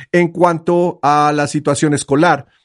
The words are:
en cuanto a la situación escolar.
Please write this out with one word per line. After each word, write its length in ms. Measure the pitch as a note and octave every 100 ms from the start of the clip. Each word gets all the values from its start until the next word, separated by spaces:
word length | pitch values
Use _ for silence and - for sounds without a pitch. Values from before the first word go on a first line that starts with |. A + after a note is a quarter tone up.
| -
en 160 | F3 F3
cuanto 720 | F3 F3 D#3+ F3+ F3 F3 E3+
a 300 | C#3 D3 D3
la 120 | D3 D3
situación 440 | D3+ D3 C#3 D3+
escolar. 540 | C#3+ - C#3 E3+ C3+ - _